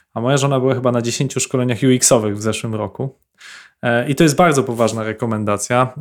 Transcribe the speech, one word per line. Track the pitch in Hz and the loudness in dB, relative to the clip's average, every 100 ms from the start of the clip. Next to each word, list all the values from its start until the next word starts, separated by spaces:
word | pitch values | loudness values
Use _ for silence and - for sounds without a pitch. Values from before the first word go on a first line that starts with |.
| _ | _
A | 113 | -6
moja | 120 139 | 0 0
żona | 139 135 | 0 0
była | 131 131 | 0 0
chyba | 127 | 0
na | 120 | 0
dziesięciu | 117 - 135 131 | -2 -2 -4 -4
szkoleniach | - 131 123 110 | -4 -2 -2 0
U | 131 | 2
X-owych | 127 - 127 107 104 | 2 4 2 2 -2
w | |
zeszłym | 110 107 117 107 | -4 -4 -6 -6
roku. | 101 - 135 - _ _ - - - _ | -8 -6 -10 -10 _ _ -20 -20 -20 _
E, | 123 120 143 | 0 0 0
i | 143 | 2
to | |
jest | 160 135 | 4 6
bardzo | 175 135 | 4 4
poważna | 117 117 113 113 | 0 0 0 0
rekomendacja. | 110 107 120 107 104 101 - 123 127 - | -6 -4 -4 -2 -2 -2 0 0 0 -4